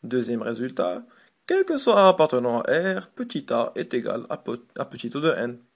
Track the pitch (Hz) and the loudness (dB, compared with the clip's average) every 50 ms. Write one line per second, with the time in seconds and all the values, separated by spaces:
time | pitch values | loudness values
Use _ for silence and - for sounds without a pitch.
0 | - 117 120 127 117 113 120 113 110 113 117 113 123 131 - - 92 90 90 - | -8 -2 -2 -2 -2 -2 -4 -4 -4 -6 -6 -6 -6 -8 -4 -2 -2 -2 -2 -6
1 | 240 - _ _ _ _ _ _ _ - 359 381 381 381 330 269 - 247 220 202 | -10 -16 _ _ _ _ _ _ _ -2 0 0 2 0 -2 -2 2 4 6 8
2 | 196 190 185 - 156 151 - 127 120 123 117 120 - - 135 160 175 190 185 190 | 8 8 8 6 4 2 2 0 0 0 -2 0 0 0 0 2 2 -2 -4 -4
3 | 185 - _ - 254 240 - 151 - - 117 117 117 - - - - - - 123 | -8 -12 _ -12 -12 -8 -8 -8 -6 -2 0 0 0 -2 -4 -6 -8 -4 -4 -4
4 | 113 - 101 - - - - - _ - 113 120 - _ _ - 135 - - 120 | -2 -2 -6 -6 -6 -8 -10 -10 _ -8 -8 -8 -10 _ _ -10 -10 -10 -10 -12
5 | - 117 120 139 147 160 151 90 110 120 123 120 _ _ _ | -12 -8 -6 -2 0 0 0 0 -2 -6 -6 -10 _ _ _